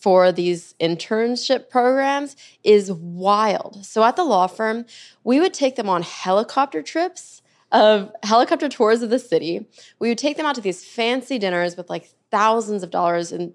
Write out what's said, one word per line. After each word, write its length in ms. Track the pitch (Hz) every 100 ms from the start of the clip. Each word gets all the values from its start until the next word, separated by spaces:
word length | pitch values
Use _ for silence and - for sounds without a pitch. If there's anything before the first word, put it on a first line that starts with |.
for 320 | 208 185 180
these 420 | 175 175 170 - -
internship 880 | 165 170 - 220 233 240 - 254 -
programs 640 | 247 247 262 269 285 285 - - _
is 260 | - 208 190
wild. 920 | 175 170 175 190 208 220 185 - 202
So 180 | 196 220
at 120 | 226 302
the 80 |
law 220 | 339 196 180
firm, 400 | - 220 226 233 - - _
we 160 | - 262
would 140 | 370
take 240 | 370 269 262
them 140 | 208
on 100 | 180
helicopter 800 | 170 - 185 190 240 - 277 311
trips 600 | 285 320 359 359 - - _ _ _
of 380 | 233 214 214 196 -
helicopter 460 | 208 226 302 320 294
tours 320 | - 214 233
of 80 | 233
the 80 | 247
city. 480 | - 160 147 180 214 _ - -
We 100 | 226
would 80 | 226
take 200 | 294 294
them 80 | 302
out 80 |
to 60 | 262
these 200 | 196 180
fancy 560 | - - 233 262 262 262
dinners 380 | 196 175 175 175
with, 140 | 175
like, 180 | 170 - _ _
thousands 520 | 214 214 226 208 208
of 80 | 180
dollars 420 | 180 175 170 170
in, 200 | 175 175